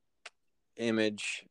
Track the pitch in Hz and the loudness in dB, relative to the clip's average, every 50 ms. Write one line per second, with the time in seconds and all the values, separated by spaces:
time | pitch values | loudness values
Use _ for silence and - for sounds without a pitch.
0 | _ _ _ _ - - - _ _ _ _ _ _ _ _ - 117 117 110 110 | _ _ _ _ -20 -20 -20 _ _ _ _ _ _ _ _ -2 0 2 4 4
1 | 110 107 107 101 - - - - - - | 4 2 2 -2 -4 -6 -6 -8 -10 -10